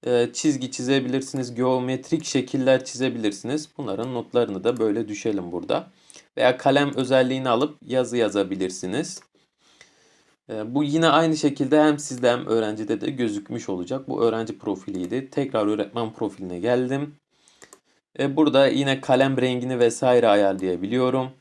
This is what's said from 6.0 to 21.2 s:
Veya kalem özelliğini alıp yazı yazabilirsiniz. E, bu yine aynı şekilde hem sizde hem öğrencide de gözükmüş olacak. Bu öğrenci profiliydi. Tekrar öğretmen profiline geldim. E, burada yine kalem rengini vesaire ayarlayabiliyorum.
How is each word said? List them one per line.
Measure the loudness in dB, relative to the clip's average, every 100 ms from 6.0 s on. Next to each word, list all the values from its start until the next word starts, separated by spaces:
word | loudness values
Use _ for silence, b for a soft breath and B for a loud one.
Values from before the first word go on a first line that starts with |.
| B B B 2
Veya | 2 4
kalem | 2 4 2 -2
özelliğini | 2 2 2 0 0
alıp | 0 0 -4
yazı | -4 -2 0 0
yazabilirsiniz. | 0 0 -2 -2 -6 -6 -6 -6 -6 -10 _ _ _ _ b b b b b b b b _
E, | -8 -4 -2
bu |
yine | 0 2 4
aynı | 4 4 2
şekilde | 0 0 2 4
hem | 4 2
sizde | -4 0 2
hem | 2 0
öğrencide | 0 0 -4 -4 -2
de | -2
gözükmüş | -2 -2 -2 -6 -10 -6
olacak. | -6 -6 -8 -6
Bu | 0
öğrenci | 0 0 -6 -6
profiliydi. | -6 -6 -6 -8 -4 -6 -4
Tekrar | -4 -2 0 0
öğretmen | 0 -4 -4 -6
profiline | -4 -8 -6 -10 -4
geldim. | 0 0 0 -4 -6 -12 _ b b b b b b b _ -4
E, | -2 2
burada | 4 6 4
yine | 4 0 -2
kalem | 2 4 4 2
rengini | 0 0 -2 2
vesaire | 2 2 4 4 6
ayarlayabiliyorum. | 4 4 0 -2 -2 -2 0 2 0